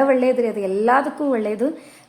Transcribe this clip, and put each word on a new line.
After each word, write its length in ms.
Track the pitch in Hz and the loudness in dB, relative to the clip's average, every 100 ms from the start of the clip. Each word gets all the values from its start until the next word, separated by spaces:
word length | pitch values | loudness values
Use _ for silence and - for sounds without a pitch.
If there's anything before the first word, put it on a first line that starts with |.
| 269 | 2
ಒಳ್ಳೇದ್ರಿ, 400 | 262 254 254 233 | 2 2 2 0
ಅದು 120 | 208 | -2
ಎಲ್ಲದಕ್ಕೂ 680 | 196 196 220 254 285 - 294 | -4 0 2 2 0 -4 -2
ಒಳ್ಳೇದು. 560 | 247 214 208 254 - - - | -2 -2 -4 -4 -4 -14 -20